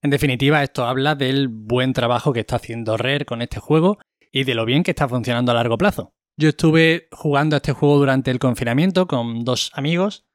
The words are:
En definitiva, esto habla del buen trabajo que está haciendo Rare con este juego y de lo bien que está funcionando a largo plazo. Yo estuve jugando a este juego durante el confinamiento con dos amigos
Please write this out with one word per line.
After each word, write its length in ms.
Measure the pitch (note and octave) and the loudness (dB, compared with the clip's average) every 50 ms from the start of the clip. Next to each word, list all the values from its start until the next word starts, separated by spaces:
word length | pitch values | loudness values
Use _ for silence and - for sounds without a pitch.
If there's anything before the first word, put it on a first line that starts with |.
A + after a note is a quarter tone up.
En 80 | - C#3+ | 0 0
definitiva, 540 | C#3 C#3+ - C#3+ B2+ A#2 C3 C#3 D3+ D3+ C#3+ | 0 0 0 0 0 2 2 2 2 2 0
esto 220 | C3 _ - B2+ | -2 _ -4 -2
habla 280 | A#2 C3 C3 C3+ D3 D#3 | -2 -2 -2 0 -2 -2
del 340 | C#3 C3+ B2+ C3+ C#3 C#3 C3 | -2 -2 -2 0 0 -2 -2
buen 440 | A2+ A2 G#2+ G#2+ A#2+ B2 B2+ C3 B2+ | -4 -8 -6 -2 0 0 0 0 0
trabajo 400 | B2+ A#2+ A#2 A#2+ A#2+ - D3+ C3 | 0 0 0 0 0 0 0 -2
que 60 | A#2 | -2
está 160 | A2 - - | -4 -4 -4
haciendo 420 | A#2+ - - A#2 A#2 A#2 A2 A2 A2 | -6 -6 -6 -10 -8 -4 -4 -4 -2
Rare 280 | - B2+ C#3 C#3+ D3 | -2 -2 -2 -4 -4
con 160 | - B2 A#2 | -6 -8 -8
este 180 | A#2+ A#2 - - | -8 -8 -8 -12
juego 400 | - - D3+ D#3+ D#3+ F#3 G#3 - _ _ _ _ _ _ | -2 0 2 2 4 2 0 0 _ _ _ _ _ _
y 120 | _ C3 C3+ | _ -4 -2
de 120 | C3 B2+ | 0 0
lo 100 | A2+ A2+ | 0 0
bien 180 | A2+ B2 D3 F3+ | 0 2 0 2
que 80 | - | 0
está 160 | F3 - D3+ C3 | 0 -2 -2 -2
funcionando 440 | A#2+ B2+ A2+ A#2+ A#2+ A#2+ B2 B2 | -2 -4 -2 -2 -2 0 2 2
a 40 | A#2+ | 2
largo 220 | A#2 A#2 A#2+ A2+ A2+ | 2 2 0 0 2
plazo. 360 | - G#3 - - G2+ - _ _ _ _ _ - | 0 0 0 -2 -8 -12 _ _ _ _ _ 0
Yo 120 | D3 D#3 | 2 2
estuve 600 | D3 - - D#3+ D#3 E3 D#3+ D#3+ D#3+ E3+ - _ | 2 2 2 2 4 4 4 4 2 0 -4 _
jugando 440 | - - - D#3 C#3+ C#3 D3 D#3 D3+ | -20 -6 -4 0 0 2 2 2 0
a 20 | C#3+ | 0
este 160 | - - C#3 | -2 -2 -4
juego 260 | - - C#3+ D3 C#3+ | 0 2 4 4 4
durante 320 | C#3+ C3+ C3 C3+ B2 - | 4 4 2 2 0 0
el 80 | B2+ B2 | -2 0
confinamiento 680 | - C3 A#2+ - C3 A#2 A#2 C3+ D#3+ F#3+ F#3 F#3 F#3 F3 | 0 0 0 0 -2 -2 0 2 2 2 2 0 0 0
con 360 | - B2+ A#2 A#2 A2+ A#2 A#2+ | -2 -4 -2 -4 -6 -6 -2
dos 260 | B2 B2+ A#2+ - - _ | -2 -2 -2 -4 -6 _
amigos 520 | - C3+ D3 E3+ F3 F#3 G#3 G#3 - _ _ _ | -6 -4 -2 0 0 -2 -2 -4 -8 _ _ _